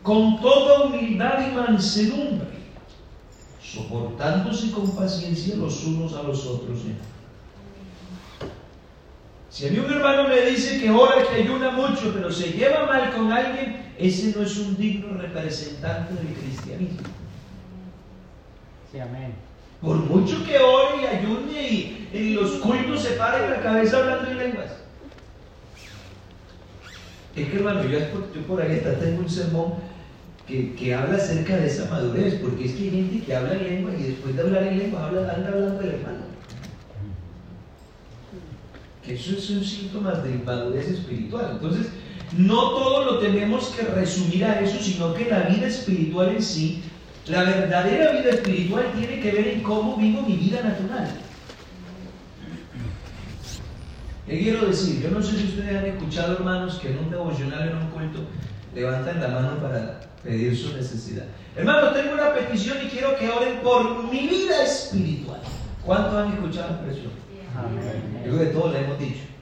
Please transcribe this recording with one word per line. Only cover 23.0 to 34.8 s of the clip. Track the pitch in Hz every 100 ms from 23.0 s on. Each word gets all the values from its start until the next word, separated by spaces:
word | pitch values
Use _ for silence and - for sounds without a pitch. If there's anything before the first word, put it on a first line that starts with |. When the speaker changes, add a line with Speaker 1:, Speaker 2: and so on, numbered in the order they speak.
Speaker 1:
se | 480
pare | 480 - 523 415
la | 240
cabeza | 226 220 220 262
hablando | 262 254 -
en | 254
lenguas. | 247 226 - - - - - - - - - - - - - - - - - - - - - - - - - - - -
Es | 139
que, | 196
hermano, | 202 180
yo, | 131 147
yo | 156 196 - 151 -
por | 185
ahí | 151 160
hasta | - -
tengo | 165 175
un | 180
sermón | 185 165 165 170 - - - - - - - -
que, | 131 113 -
que | 123 123
habla | 147 196
acerca | 170 160 175 185
de | 147
esa | - -
madurez, | 165 180 - 196 -
porque | 127 - 127
es |
que | -
hay | 196
gente | 185 185 226
que | - 127
habla | 127
en | 190
lenguas | 185 185 180 -
y |
después | 135 131 135 131
de |
hablar | 180 190
en | 196
lenguas | 190